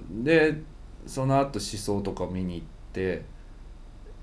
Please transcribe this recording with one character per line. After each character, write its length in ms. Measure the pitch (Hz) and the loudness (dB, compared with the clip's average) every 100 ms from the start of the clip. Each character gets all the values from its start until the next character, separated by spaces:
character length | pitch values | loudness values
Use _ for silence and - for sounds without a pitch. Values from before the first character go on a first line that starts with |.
| - 101 | -8 -2
う。 40 | |
で、 380 | 131 160 156 151 - - - - - | 6 8 8 4 -6 -14 -16 -14 -8
そ 200 | 135 131 | 0 6
の 120 | 135 | 6
後 200 | 139 104 | 6 0
思 20 | |
想 400 | - 104 - 101 | -4 -4 0 2
と 120 | 98 | 0
か 140 | 92 90 | -2 -2
見 180 | 92 | -2
に 120 | 92 85 | -2 -4
行 80 | |
っ 20 | - - - | -8 -14 -8
て、 320 | 95 92 85 - - - - - - - - - - | -2 0 0 -4 -14 -16 -16 -16 -14 -16 -16 -16 -16